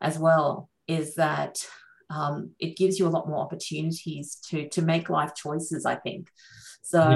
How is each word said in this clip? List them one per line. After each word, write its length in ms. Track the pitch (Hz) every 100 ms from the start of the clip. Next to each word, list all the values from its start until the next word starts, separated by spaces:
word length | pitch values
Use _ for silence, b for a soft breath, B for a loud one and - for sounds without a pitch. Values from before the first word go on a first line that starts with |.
as 180 | 156 156
well, 500 | 165 160 143 - - _ -
is 280 | 165 151 -
that, 420 | 156 147 143 - - B B B -
um, 420 | 151 147 147 - -
it 160 | 165 -
gives 240 | 185 185
you 80 | 170
a 20 |
lot 180 | 160 151
more 100 | 147
opportunities 960 | - - - 156 160 165 170 147 143 - -
to, 180 | 156 147
to 120 | -
make 280 | 165 165 165
life 240 | 156 147
choices, 520 | - 147 156 - 151 127
I 100 | 117
think. 320 | 117 - - B B B B B
So 180 | - 170 160